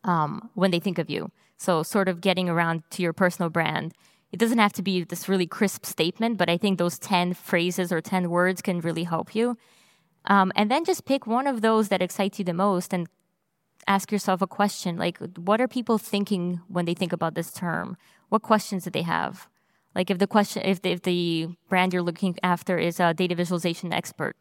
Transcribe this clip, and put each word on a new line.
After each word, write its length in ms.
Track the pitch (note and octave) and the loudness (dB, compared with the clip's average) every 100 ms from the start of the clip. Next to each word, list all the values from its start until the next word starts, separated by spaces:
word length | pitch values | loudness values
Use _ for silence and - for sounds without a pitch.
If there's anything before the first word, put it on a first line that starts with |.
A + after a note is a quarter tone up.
um, 460 | G3+ E3+ D3 - - - | 2 2 0 -4 -10 0
when 160 | F#3+ | 2
they 80 | F3 | 2
think 180 | G3+ F3 | 0 -2
of 120 | D#3 | -4
you. 220 | - D#2+ _ _ _ | -6 -6 _ _ _
So 260 | - E3+ | 0 0
sort 240 | D#3+ G#3+ F#3+ | 2 0 0
of 140 | E3+ | 0
getting 280 | F#3+ F3+ F3+ | 0 0 2
around 340 | E3+ E3 E3 - | 2 2 0 -4
to 120 | - | -2
your 100 | F3 | -2
personal 360 | D#3+ F3+ - E3+ | 2 2 2 -2
brand. 440 | E3 D#3 D3+ D#3+ - _ _ _ | 0 0 -2 -6 -12 _ _ _
It 80 | F3+ | -2
doesn't 180 | A3+ A#3 | 2 4
have 160 | G#3 | 2
to 80 | - | 2
be 220 | F#3+ F3+ | -2 0
this 260 | E3+ F3 - | -2 -8 0
really 160 | G3 F3 | 0 0
crisp 400 | - G3 - - | 0 0 0 -10
statement, 520 | - E3 - A3+ A3 | 0 0 0 -2 0
but 120 | E3+ | 2
I 80 | E3+ | 2
think 220 | G#3 F#3 | 2 2
those 180 | F3 - | 0 -2
ten 360 | - F#3 F3+ | -2 0 0
phrases 580 | F3+ - F3+ F3 F3 F3 | -2 0 0 2 0 0
or 100 | E3 | -2
ten 280 | - F#3 F3+ | 0 -2 2
words 300 | F3 F3+ F#3 | 2 2 0
can 180 | - F3 | -2 -2
really 240 | E3 E3 | -2 -4
help 320 | E3+ E3 - G#3+ | -2 -4 -4 -2
you. 220 | A#3+ A#3+ _ _ _ _ _ _ - | 0 -2 _ _ _ _ _ _ 2
Um, 260 | G3+ F#3+ - | 4 4 2
and 160 | G#3 | 2
then 140 | C4+ E4+ | 2 0
just 200 | F4+ - | -2 0
pick 220 | C4+ A3 | -2 0
one 180 | A#3 C#4 | 0 0
of 160 | A#3+ | 0
those 280 | A3 A3 G#3 | 2 4 2
that 120 | F#3 | 0
excites 380 | F3+ - G3 - | 0 0 -4 -2
you 60 | F3+ | -4
the 80 | |
most 400 | E3+ G3+ F3+ - | 2 2 2 0
and 140 | F3+ E3+ _ _ _ _ _ _ _ - | -4 -4 _ _ _ _ _ _ _ 0
ask 240 | G3 - | 0 0
yourself 300 | G#3 - F#3 | -2 0 0
a 60 | F#3+ | 0
question, 500 | - G3+ - F3+ E3+ | 2 0 0 -4 -2
like, 200 | F3 F3 F3 F3+ | -2 -4 -12 -6
"What 220 | F3 A3 | 0 2
are 80 | B3 | 2
people 300 | B3+ A#3 A3 | -2 0 0
thinking 640 | - G3+ G3+ G3 F3 F3 - | 0 -2 0 0 -2 -4 -4
when 180 | F3+ E3+ | -2 -2
they 80 | |
think 180 | F3 F3+ | -2 -2
about 220 | E3 E3 | -2 -2
this 180 | D#3+ E3+ | -4 -8
term? 460 | - F3 D#3+ - F3+ _ _ _ | -6 -4 -4 -6 -10 _ _ _
What 120 | G#3+ | -2
questions 420 | - G#3+ - F#3+ | 4 2 2 -6
do 80 | F3+ | -4
they 100 | - | -4
have?" 480 | E3 E2 C2+ F#3+ - _ _ _ _ F#3+ | 0 -2 -2 -8 -18 _ _ _ _ -6
Like, 140 | F3+ | -2
if 100 | F3+ | 0
the 80 | G3 | 2
question, 340 | A3 G3+ G#3+ | 2 2 0
if 180 | F#3+ F#3 | -2 0
the, 100 | F#3 | 0
if 100 | F3 | -2
the 480 | F3+ F3 E3+ E3 D#3+ F3 _ | 0 0 0 -2 -4 -10 _
brand 240 | F#3 F#3 | 2 2
you're 120 | F3+ | 2
looking 340 | F3 E3 F#3+ E3+ | -2 -2 -2 0
after 340 | F#3 F3 - F3 | 0 0 0 0
is 220 | E3 E3+ | 0 2
a 140 | E3+ | 2
data 220 | E3+ F3+ E3+ | 2 0 0
visualization 560 | F3 F3 E3+ E3 F3 | 0 0 -2 -4 -4
expert 440 | E3 - - D3+ - | -4 -6 -8 -8 -8